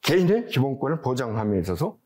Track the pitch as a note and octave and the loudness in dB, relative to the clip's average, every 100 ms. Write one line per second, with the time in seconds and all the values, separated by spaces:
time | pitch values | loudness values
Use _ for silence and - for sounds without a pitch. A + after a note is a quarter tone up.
0 | - F3 F3+ A3 A#3 - C3+ C3+ C3+ D#3+ | 2 4 4 2 0 0 0 0 -2 -2
1 | C3 B2+ A#2+ A2+ G#2+ G2 F2 F2 F3 - | -2 -2 -2 -2 0 0 0 -2 -4 -6